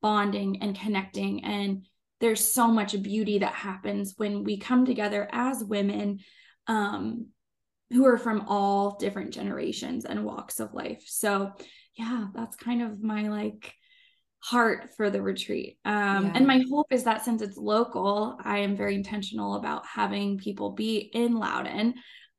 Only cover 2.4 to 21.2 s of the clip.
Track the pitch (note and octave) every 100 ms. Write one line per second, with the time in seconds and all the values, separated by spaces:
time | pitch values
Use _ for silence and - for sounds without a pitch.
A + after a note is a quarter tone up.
2.4 | - B3+ A#3 A3+ G3+ G3+ G3+ G#3+ G#3 G3+
3.4 | G3 - G3 F#3+ G#3 G3+ G3 - G#3 G3+
4.4 | G3+ G3+ - B3 B3+ A#3 G#3 G#3 G3+ A#3+
5.4 | B3+ B3 G#3 G3+ G3+ G3+ G3+ G3 - -
6.4 | - _ - A3 G3+ G#3 A3+ A#3 - _
7.4 | _ _ _ _ - A#3+ C4 A#3 A#3 G#3+
8.4 | G3+ G3+ G3+ G3+ G3+ G3+ G3 G3 G#3 -
9.4 | G3+ - - - - - - G#3 G#3+ -
10.4 | - - G#3 - - - - - G#3+ G3
11.4 | G3 - - - _ - A3+ B3 G3+ G3
12.4 | A3+ - A#3 A#3+ A#3 G#3 G#3+ G#3+ G#3 G#3
13.4 | G#3+ - - - _ _ _ _ _ _
14.4 | - A#3+ A3+ - - - G#3 G3+ G3 F#3+
15.4 | - - - - G3+ G#3 G3+ G3 G3 F#3+
16.4 | C#4 C4 B3+ D4 D4+ B3+ A#3 A3 B3 A3+
17.4 | G3+ G3 G#3 G#3+ A#3+ F#3 G3 G#3 G#3+ -
18.4 | - G3+ G3+ G3+ G3+ G3+ G3 G#3 G3 G#3+
19.4 | G3+ G3+ - - - - G3 G3+ G3+ G3
20.4 | G3+ G3 G3+ G3 A3 A3 - A3+